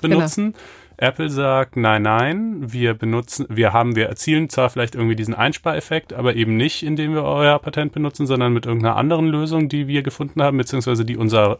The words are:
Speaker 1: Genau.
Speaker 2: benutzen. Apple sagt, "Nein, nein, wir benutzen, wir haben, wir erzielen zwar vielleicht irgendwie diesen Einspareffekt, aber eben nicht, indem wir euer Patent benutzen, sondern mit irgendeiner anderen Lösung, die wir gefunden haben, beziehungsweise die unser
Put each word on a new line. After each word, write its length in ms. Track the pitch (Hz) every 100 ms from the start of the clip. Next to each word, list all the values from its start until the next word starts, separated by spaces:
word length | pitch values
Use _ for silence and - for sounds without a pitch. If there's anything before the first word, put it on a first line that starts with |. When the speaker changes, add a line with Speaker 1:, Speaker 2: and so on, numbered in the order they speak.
Speaker 1:
Genau. 140 | 160 170
Speaker 2:
benutzen. 360 | 156 202 214 - - - - -
Apple 280 | 127 135 156
sagt, 480 | 139 139 135 131 127
"Nein, 240 | 110 107
nein, 560 | 104 113 135 190 226 190 123
wir 200 | 120 120
benutzen, 520 | 110 113 117 120 - 135
wir 240 | 113 110
haben, 240 | 117 120 110
wir 120 | 110
erzielen 400 | - - 156 160
zwar 200 | - 127
vielleicht 260 | 127 120 127
irgendwie 200 | 113 110
diesen 180 | 107
Einspareffekt, 800 | 110 127 - 170 156 - 160 -
aber 240 | 123 123 117
eben 220 | 113 110
nicht, 260 | 147 -
indem 300 | 151 151 151
wir 100 | 156
euer 340 | 143 143 147 147
Patent 340 | - 151 151
benutzen, 340 | 156 147 - 139
sondern 240 | 131 123
mit 140 | 117 117
irgendeiner 320 | 113 113 104
anderen 320 | 139 165 160
Lösung, 400 | 151 156 160 147
die 180 | 147 139
wir 160 | 143
gefunden 380 | 135 - 139 156
haben, 160 | 139 135
beziehungsweise 480 | 123 135 127 117 113
die 100 | 113
unser 440 | 110 110 104 110